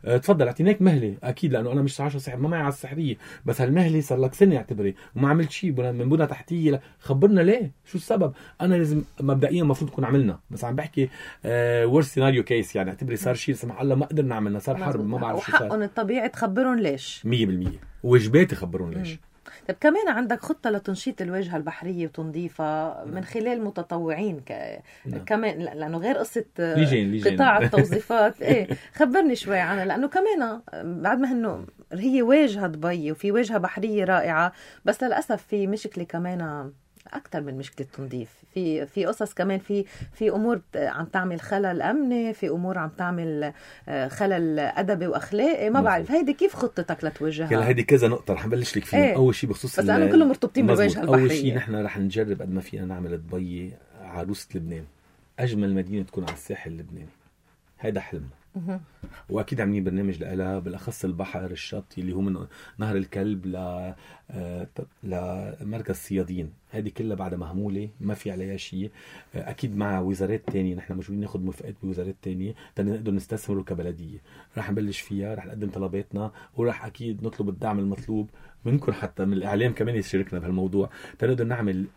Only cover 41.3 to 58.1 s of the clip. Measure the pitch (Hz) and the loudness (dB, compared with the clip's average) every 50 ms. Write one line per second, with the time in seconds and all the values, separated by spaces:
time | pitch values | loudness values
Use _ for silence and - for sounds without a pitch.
41.3 | 175 165 - - 208 196 202 185 175 160 131 170 226 302 285 247 247 240 226 226 | -4 -6 -4 -2 0 0 0 0 0 0 0 0 0 0 0 0 0 0 0 -2
42.3 | 214 - - 160 143 170 180 185 190 185 160 156 156 - 185 175 175 170 170 165 | -4 -4 -2 -2 -2 -2 -2 -2 -2 -2 -4 -4 -4 -4 -4 -2 -2 -2 -2 -2
43.3 | 156 147 147 147 147 - - - - - - - 147 139 131 135 - - 208 196 | -2 -2 -4 -4 -6 -10 -20 -20 -20 -20 -10 -6 -4 -2 -2 -4 -2 0 0 2
44.3 | 190 175 170 160 156 151 143 - - - 196 185 208 170 175 175 - - - - | 2 2 2 0 0 0 -2 -2 -2 -2 0 0 0 0 0 -2 -2 -4 -4 -2
45.3 | 202 208 247 311 330 - - 214 226 - - 220 185 170 165 190 269 330 320 254 | 0 2 2 2 2 2 0 2 2 4 4 4 2 2 0 2 2 2 2 2
46.3 | 285 - 349 392 - - 254 233 - - 170 - 165 - - 156 151 - 147 156 | 2 2 2 0 2 0 -4 -2 -2 -4 -4 -4 -4 -4 -4 -6 -4 -2 -4 -4
47.3 | 156 151 165 156 117 110 113 120 127 120 110 - 143 131 120 110 120 - - - | -2 -2 0 2 2 4 4 4 4 2 6 6 8 8 8 6 4 2 0 -2
48.3 | 95 - - 110 117 123 120 - - 107 - - - 277 294 254 190 131 131 131 | -2 -2 0 -2 0 0 -2 -2 -2 -4 -4 0 2 4 4 4 6 6 6 6
49.3 | - - - 113 101 - - 131 - - 202 196 - - - - - 320 320 277 | 6 2 -2 -4 -4 -4 -6 -4 -2 0 2 4 4 6 6 8 8 8 8 8
50.3 | 269 - - - - 254 - 208 233 190 208 196 165 - - 160 131 131 131 127 | 4 2 0 0 2 4 6 6 6 6 6 4 2 0 4 6 6 6 8 6
51.3 | 160 151 139 135 120 123 117 113 110 107 104 104 - 104 98 98 95 110 110 104 | 4 2 2 2 0 0 -2 -2 -4 -2 -4 -4 -2 -2 -2 0 0 0 0 0
52.3 | 98 - 90 92 92 95 90 - - 101 95 92 92 90 90 85 85 82 82 82 | -2 -4 -2 -4 -4 -4 -6 -6 -10 -8 -8 -6 -6 -6 -6 -6 -6 -8 -8 -8
53.3 | 87 90 92 87 87 87 90 92 - - _ _ - - 98 92 87 87 85 92 | -6 -6 -6 -6 -6 -8 -10 -10 -12 -16 _ _ -20 -20 -18 -12 -8 -8 -6 -6
54.3 | 101 - - _ - 92 80 82 85 80 78 73 _ _ _ _ _ _ _ _ | -6 -8 -10 _ -10 -8 -8 -8 -8 -10 -12 -14 _ _ _ _ _ _ _ _
55.3 | _ - 123 123 113 104 101 98 98 95 92 90 101 104 95 - - 101 90 80 | _ -4 -2 -2 0 0 0 0 0 0 -2 -2 -4 -6 -6 -6 -6 -8 -6 -6
56.3 | 82 - - - - - - 82 82 80 80 - 82 82 78 80 _ _ _ _ | -10 -12 -10 -10 -10 -10 -10 -12 -12 -12 -12 -14 -14 -16 -16 -18 _ _ _ _
57.3 | _ _ _ _ _ _ _ _ _ _ - 113 104 95 - - | _ _ _ _ _ _ _ _ _ _ -6 -4 -4 -4 -6 -6